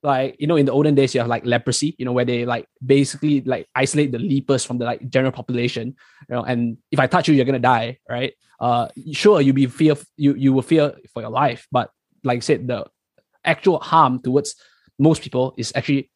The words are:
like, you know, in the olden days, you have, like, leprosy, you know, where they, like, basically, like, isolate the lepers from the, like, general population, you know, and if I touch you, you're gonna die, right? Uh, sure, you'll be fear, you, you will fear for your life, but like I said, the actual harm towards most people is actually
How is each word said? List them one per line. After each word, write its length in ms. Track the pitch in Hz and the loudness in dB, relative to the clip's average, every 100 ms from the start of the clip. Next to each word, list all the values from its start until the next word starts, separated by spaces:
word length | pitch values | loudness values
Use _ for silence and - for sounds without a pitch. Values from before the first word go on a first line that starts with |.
like, 320 | 151 135 135 - | 0 -2 -2 -4
you 80 | 147 | -2
know, 80 | |
in 120 | 165 139 | 2 2
the 60 | |
olden 220 | 127 151 | 2 2
days, 220 | 143 135 135 | 4 2 0
you 40 | |
have, 60 | 117 | -2
like, 180 | 117 | -2
leprosy, 520 | 123 120 123 123 147 - | 0 -2 -2 -2 -4 -4
you 60 | |
know, 80 | 127 | -4
where 120 | 123 | -2
they, 200 | 123 123 120 | -2 -2 -4
like, 220 | 117 - _ 127 | -6 -8 _ 2
basically, 540 | 139 139 143 151 143 | 2 2 -2 0 0
like, 260 | 127 123 - | 0 -6 -4
isolate 380 | 131 135 147 147 | -2 0 0 -2
the 80 | 120 | -2
lepers 440 | 190 139 - 135 | -2 -2 0 -2
from 140 | - 123 | -2 -6
the, 60 | |
like, 240 | 117 113 127 | -4 -6 -4
general 240 | 131 131 | 0 0
population, 640 | 127 120 123 120 - 117 139 _ _ 147 | -4 -6 -4 -4 -4 -10 -14 _ _ -10
you 80 | 123 | -8
know, 80 | |
and 340 | 117 123 120 113 _ | -4 -2 -4 -6 _
if 80 | 139 | -2
I 80 | 131 | 0
touch 180 | 180 160 | 0 2
you, 80 | |
you're 100 | 143 | 2
gonna 140 | 123 131 | 2 2
die, 400 | 127 120 117 127 _ | 2 2 -2 -10 _
right? 260 | 120 131 _ _ _ | -8 -8 _ _ _
Uh, 260 | 123 120 113 - 135 | -2 -2 -2 -8 -12
sure, 300 | 143 208 196 | 0 4 6
you'll 160 | 139 135 | 4 4
be 100 | 131 | 0
fear, 300 | - 156 147 - - | 2 2 2 -4 -2
you, 180 | 143 | 0
you 180 | 139 135 | 2 2
will 100 | 131 | 2
fear 320 | 123 160 147 - _ | 2 2 2 -2 _
for 80 | - | -12
your 120 | 110 | -6
life, 340 | 120 139 120 _ | 0 0 -2 _
but 180 | 123 110 _ _ _ | -2 -2 _ _ _
like 140 | 131 120 | -4 -4
I 40 | |
said, 280 | - 147 123 | 0 -2 0
the 180 | 117 - _ _ _ _ _ | -8 -8 _ _ _ _ _
actual 360 | - 165 196 165 | -4 0 0 0
harm 400 | - 165 139 127 | 0 4 4 2
towards 320 | 127 135 143 - _ _ _ _ | 0 -2 -2 -12 _ _ _ _
most 220 | 147 156 | 2 2
people 320 | - 127 127 - | -2 -4 -4 -4
is 160 | 113 | -8
actually 340 | - 135 139 135 | -6 -2 -2 -4